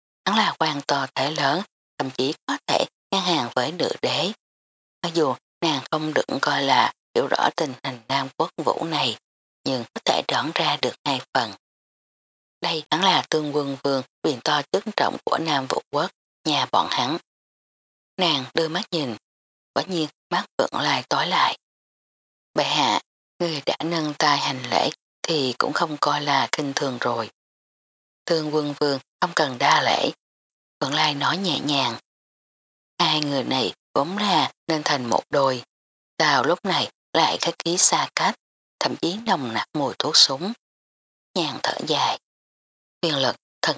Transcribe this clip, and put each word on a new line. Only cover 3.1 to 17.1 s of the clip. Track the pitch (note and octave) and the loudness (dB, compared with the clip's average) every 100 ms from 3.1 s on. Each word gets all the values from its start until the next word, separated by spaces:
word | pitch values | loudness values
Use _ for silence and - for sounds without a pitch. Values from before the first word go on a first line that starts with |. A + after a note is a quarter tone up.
ngang | F#3+ | -2
hàng | F#3 D#3+ A#2 - | 0 0 0 -2
với | B2+ | -2
nữ | F3 C3 - | -2 -4 -2
đế. | B2 C3 E3+ A3+ _ _ _ _ _ _ | -2 -2 -2 -6 _ _ _ _ _ _
Mặc | E3+ | -4
dù | E3 C#3+ B2 _ _ | 2 2 0 _ _
nàng | E3 C#3 - | -2 -2 -2
không | D#3 D#3 | -4 0
được | C#3 - C3+ | 0 0 0
coi | - C#3 | 0 2
là | C#3 B2+ A2 - _ - | 4 4 4 0 _ -2
hiểu | C3+ | 2
rõ | - - - | 2 2 0
tình | D3+ B2+ | -4 -4
hình | C3+ B2 - | -8 -8 -4
Nam | C3+ C3+ - | -4 -2 -4
Quốc | E3+ - C#3 | -4 -2 -2
Vũ | - E3 | 0 -2
này, | D3+ C3 G#2 _ _ _ _ | -2 -2 -4 _ _ _ _
nhưng | C#3 C3 A#2 | -4 -4 -4
có | - - | -4 0
thể | - - | 0 0
đoán | B2 C3+ - | -2 -2 -2
ra | D#3+ E3 | -2 0
được | B2+ - C#3+ | -2 -2 -4
hai | C3 - | -4 -2
phần. | C3+ A2+ G2 _ _ _ _ _ _ _ _ _ _ | -2 -2 -6 _ _ _ _ _ _ _ _ _ _
Đây | E3+ E3 - | -4 -4 -2
hắn | D#3+ | 0
là | F#3+ D#3+ B2 | 2 2 2
Tương | D#3 D3+ C#3+ | 0 0 -2
Quân | C#3 C3 | -2 -2
Vương, | C#3 C3+ B2+ _ | 0 0 -2 _
quyền | E3 B2 | -2 0
to | - D3 - | 0 0 0
chức | F#3+ G#3+ - | -2 -2 0
trọng | B2 - - | 0 0 -2
của | - | 0
Nam | D#3+ C#3+ C3 | 0 -2 -2
Vũ | - - | -4 -2
Quốc, | C#3+ F3+ - _ _ D#3+ | -2 -2 -6 _ _ -2
nhà | C#3+ C3 | 0 2
bọn | - E2+ | 2 2
hắn. | - B2 | 0 -2